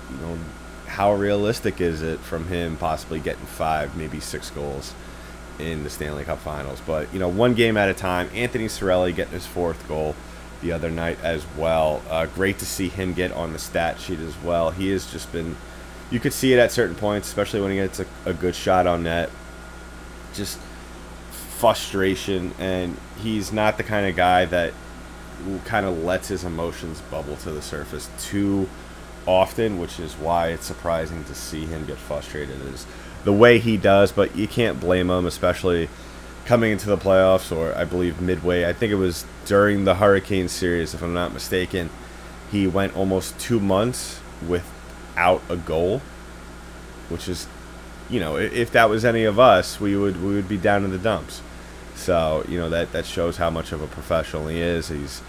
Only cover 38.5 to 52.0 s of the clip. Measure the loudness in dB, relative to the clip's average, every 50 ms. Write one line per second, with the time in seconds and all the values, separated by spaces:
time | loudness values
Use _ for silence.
38.5 | 2 4 2 2 0 0 0 2 2 2 2 2 0 -2 -8 -12 -14 -12 -2 4
39.5 | 6 6 6 6 6 4 4 4 4 6 6 6 6 4 2 2 0 0 0 0
40.5 | -2 0 0 2 2 0 0 -2 -4 -6 -4 -2 -2 -2 -2 -2 -4 -8 -4 -2
41.5 | 0 0 0 0 -2 -4 -4 -4 -8 -12 -14 -16 -16 -16 -16 -16 -16 -16 -8 -2
42.5 | 0 2 2 4 4 2 2 2 2 0 2 2 2 2 0 -2 -8 -8 -2 0
43.5 | 2 2 4 4 4 4 4 2 0 -4 -8 -10 -10 -12 -14 -16 -14 -10 -2 -2
44.5 | -2 -2 -2 -6 -12 -16 -16 -16 -16 -16 -16 -6 0 4 4 6 4 4 2 -4
45.5 | -6 -6 -2 -2 0 2 2 2 0 -2 -4 -10 -14 -16 -16 -16 -16 -16 -16 -16
46.5 | -16 -16 -16 -16 -16 -16 -16 -16 -16 -16 -10 -8 -8 -6 -4 -6 -6 -6 -8 -12
47.5 | -14 -16 -16 -16 -16 -16 -16 -16 -16 -14 -8 -4 -2 -2 0 0 0 0 0 0
48.5 | 0 0 0 4 6 6 8 8 6 4 4 4 4 6 4 4 8 10 10 10
49.5 | 10 8 6 2 -2 -2 0 2 4 4 4 2 0 0 0 0 0 0 0 0
50.5 | -2 2 4 4 4 4 2 0 -2 0 0 0 0 0 -2 -8 -12 -14 -14 -16
51.5 | -16 -16 -16 -16 -16 -16 -16 -16 -14 -6